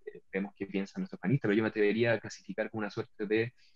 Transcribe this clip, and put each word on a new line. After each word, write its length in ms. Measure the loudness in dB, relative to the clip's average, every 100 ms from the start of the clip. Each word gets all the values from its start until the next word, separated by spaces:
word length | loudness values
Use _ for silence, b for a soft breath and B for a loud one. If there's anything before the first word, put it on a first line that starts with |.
| -14
eh, 160 | -16 -6
vemos 220 | -4 -4 -6
qué 120 | -6
piensan 340 | -4 -4 -6
nuestros 180 | -8 -4
panelistas, 300 | 0 2 4
pero 80 | 2
yo 60 |
me 60 | 2
atrevería 440 | 2 2 4 2
a 60 | 2
clasificar 500 | -2 -12 -8 -4 -4
como 120 | -4
una 100 | -4
suerte 340 | -4 -8 -6 2
de, 280 | 2 2 b b